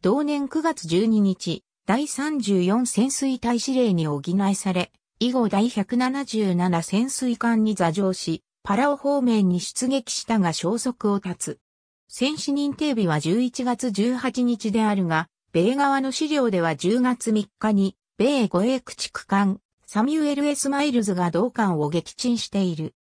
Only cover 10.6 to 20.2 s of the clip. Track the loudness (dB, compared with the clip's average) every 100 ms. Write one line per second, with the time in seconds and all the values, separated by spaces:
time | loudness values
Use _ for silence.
10.6 | -2 -2 -4 -2 -2 0 -4 -8 -8 -10
11.6 | _ _ _ _ _ -4 -2 -2 -2 -2
12.6 | -2 -2 -2 2 2 0 0 0 0 -2
13.6 | -4 -2 -2 0 0 0 -2 0 0 0
14.6 | -2 0 2 2 0 0 -2 _ _ 2
15.6 | 2 2 2 2 -2 -2 0 0 2 2
16.6 | 0 0 0 2 2 0 0 0 -2 _
17.6 | 0 2 2 -2 _ 0 2 2 2 2
18.6 | 0 0 -4 -12 -10 -10 -2 0 2 -2
19.6 | _ _ -8 -2 0 0